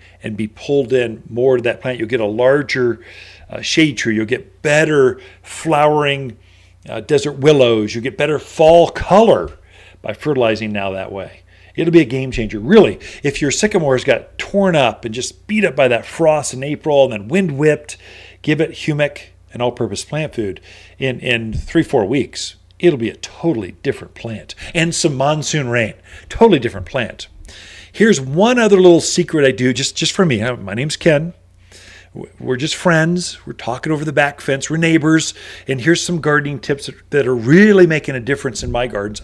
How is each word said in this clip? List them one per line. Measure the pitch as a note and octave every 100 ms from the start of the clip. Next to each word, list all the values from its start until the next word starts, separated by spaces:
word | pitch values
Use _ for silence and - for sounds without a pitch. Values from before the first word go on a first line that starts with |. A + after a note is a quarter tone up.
| - _
and | A2+
be | G#2+ G#2+
pulled | - - C#3+ A#2+
in | B2+ A#2 G#2+ -
more | A2+ C3 B2+
to |
that | A#2 -
plant. | B2+ A#2+
You'll | G#2+
get | B2
a | G#2
larger, | G#2+ B2+ D3 C3+ C3 B2 G#2+ - - - - -
uh, | -
shade | A#2+ - D#3 A#2
tree. | A#2
You'll | G#2+
get | G#2+ B2 - _
better | D3+ D3+ D#3 D3+ C3 - - -
flowering, | - - D#3+ D3+ D3+ D3+ C#3+ C#3 C3 G#2+ _ _ _ _ -
uh, | A2+
desert | G#2 C#3+ D3 C#3
willows. | C#3+ C#3+ A#2+ A2+ G#2
You'll | A#2
get | B2 -
better | D3 C#3+
fall | - - D#3+ E3+ D#3+
color | - - F#3+ A3+ A2+ D#2+ - _ - - -
by | -
fertilizing | G#2 D3+ C3 A2+ G#2+ A2
now | G#2 G2
that | F#2+ F#2+
way. | F#2+ E2+ - _ _ -
It'll | - E3
be | E3+
a |
game | C#3+ C3 C3
changer. | A#2 G#2+ G#2+
Really, | A#2 A3 C3+ - - -
if | C#3+ -
your | C#3+
sycamore | - G#3+ G3 D3 B2+
has |
got | C#3 A2+ - -
torn | - G3 F#3+ D#3
up | B2 - A#2+
and |
just | A#2 - - -
beat | G#3+
up | F#3
by | C#3 C3
that | A2+
frost | - - D#3+ D3+ C3
in | B2
April | C#3 D3 D#3 C#3+
and | C3
then | G#2+ G#2
wind | F#3 F#3 C3+
whipped, | D3+ D3 - - - - - -
give | - D3+
it | D#3
humic | - - D3 D3 - - _ _
and | A#2
all-purpose | B2 B2 A2 G2
plant | - D3 D#3
food | - G#2 F2+ - - - -
in, | C3+ C#3
in | C3 A#2 A2+
three, | G#2+ - E3
four | - C3+
weeks. | G2 C#3 F#2+ - - - _ -
It'll | F3 C#3
be | A2
a | -
totally | - - E3 A#2+ F#2 -
different | C#3 - E2+
plant. | - A2+ G#2+ - - -
And | E3+ E3+
some | - D#3+ C3
monsoon | C#3 D#3 C#3+ D#3 B2+
rain, | B2 A2 - - - -
totally | - A#3 E3
different | A#2 G2 F#2
plant. | C3+ G#2+ - - - - - - - -
Here's | - A3 D3
one | C3 D3+ A3+ B3
other | G#3+ F#3+
little | F3+ E3+
secret | - - F3 D#3+ C3+
I |
do | B2 B2
just, | B2 C3+ -
just | D#3+
for | - F3
me. | A2
Huh? | A#2+ -
My | G2
name's | G#2+ D3+ -
Ken. | F3 D3 E3+ - _ _ _ - - - -
W-, | - - -
we're | B2 B2
just | D3+
friends. | - F3+ D#3+ D#3+ F3+ E3+ - -
We're |
talking | - - B2+ D#3
over | D#3
the | D#3
back | D3 C#3+ -
fence. | - C3+ -
We're | D#3+
neighbors. | E3 D#3+ D3+ D#3+ - - - - -
And | C3
here's | C3 E3+
some | - F3
gardening | D3+ D3 C#3+ C3+
tips | - C#3 - - -
that | C#3+ B2+
are |
really | B2 A2+ E3+ G#3+ G3 F3
making | D#3 -
a | C3
difference | A#2 C#3 C3 G#2+
in | A#2+
my | A#2+ B2
gardens. | G#2 G#2 G#2